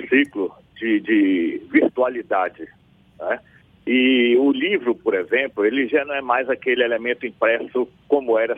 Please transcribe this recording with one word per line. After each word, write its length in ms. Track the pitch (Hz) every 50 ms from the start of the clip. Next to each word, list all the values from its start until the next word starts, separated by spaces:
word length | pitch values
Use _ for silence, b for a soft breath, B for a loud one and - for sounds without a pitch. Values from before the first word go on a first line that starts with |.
| - -
ciclo 440 | 127 139 143 143 - 104 92 87 - - - _ -
de, 240 | - 113 113 107 101
de 600 | 92 104 113 104 98 95 92 87 82 76 - - - -
virtualidade, 960 | - - - - - 123 127 127 127 117 98 - 104 95 92 87 - - 80 - _ _ _ _ _ _ _ _ _ -
né? 220 | 82 92 117 - b b b b b _ _ _ -
E 520 | 117 123 127 127 131 131 123 120 120 120 127
o 140 | 139 143
livro, 420 | 135 127 151 190 208 156 120 120 113
por 200 | - - 113 98
exemplo, 500 | 92 87 - 110 131 139 123 - 104 101
ele 240 | 110 123 139 127 110
já 160 | 143 147 139
não 100 | 147 143
é 60 | 139
mais 280 | 131 123 120 131 127 127
aquele 360 | 127 - - 127 120 123 120
elemento 420 | 117 117 110 117 123 120 - -
impresso 640 | 113 - - 113 113 117 117 120 - - 127 117 - _ _ _
como 320 | - 143 139 131 117 113 110
era 180 | 113 113 113